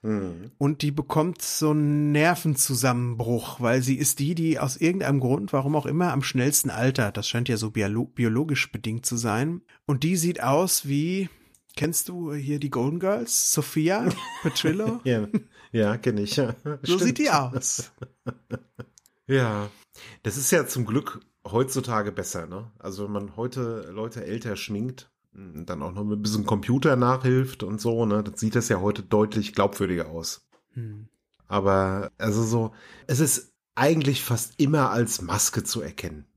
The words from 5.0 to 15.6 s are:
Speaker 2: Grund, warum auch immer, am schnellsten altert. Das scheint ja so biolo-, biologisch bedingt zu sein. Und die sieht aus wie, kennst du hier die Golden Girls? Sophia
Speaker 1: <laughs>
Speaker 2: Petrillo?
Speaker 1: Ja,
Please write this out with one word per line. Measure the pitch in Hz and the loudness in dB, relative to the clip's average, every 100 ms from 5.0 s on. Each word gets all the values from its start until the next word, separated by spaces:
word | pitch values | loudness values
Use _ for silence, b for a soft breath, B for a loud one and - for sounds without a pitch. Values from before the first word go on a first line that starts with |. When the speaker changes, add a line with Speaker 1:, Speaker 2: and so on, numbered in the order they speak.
| 131 139 | 0 2
Speaker 2:
Grund, | 127 143 202 | 2 0 0
warum | 143 135 151 | -2 0 0
auch | 139 | 0
immer, | 151 180 | 0 2
am | 139 | 0
schnellsten | 135 131 127 147 - | 0 2 2 2 0
altert. | - 127 131 107 101 | 0 0 2 -2 -2
Das | - | -4
scheint | 117 123 | -2 0
ja | 113 | -2
so | 110 | -2
biolo-, | 110 101 107 127 | -2 0 0 -4
biologisch | - 117 110 160 135 - | 0 0 2 0 0 -2
bedingt | - 113 113 - | -4 -6 -4 -4
zu | 120 | -2
sein. | 117 107 147 175 _ b - | 0 0 0 -4 _ b -2
Und | 139 | 0
die | 151 185 | 2 2
sieht | 170 170 | 0 0
aus | 117 143 180 - 139 | 2 2 4 0 0
wie, | 143 160 190 185 b b b _ - | 0 0 -2 -4 b b b _ -4
kennst | 156 170 - | -2 -2 -4
du | 180 165 | -6 -6
hier | 147 139 147 | -6 -4 -2
die | 143 | -2
Golden | 127 127 165 | 0 0 0
Girls? | 190 214 233 - - | 0 0 0 0 0
Sophia | - 147 - 156 196 240 1017 1047 | 0 0 0 2 2 0 -2 -8
Speaker 1:
<laughs> | - | -4
Speaker 2:
Petrillo? | 170 - 160 175 220 233 135 | -2 0 0 0 -2 -2 0
Speaker 1:
Ja, | 117 104 - - B | 0 0 -2 -4 B